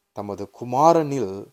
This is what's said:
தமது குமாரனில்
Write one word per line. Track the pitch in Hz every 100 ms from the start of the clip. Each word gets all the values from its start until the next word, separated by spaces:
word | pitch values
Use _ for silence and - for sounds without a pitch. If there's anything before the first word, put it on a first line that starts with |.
| _
தமது | - 101 98 101 -
குமாரனில் | 123 127 160 165 147 139 98 98 -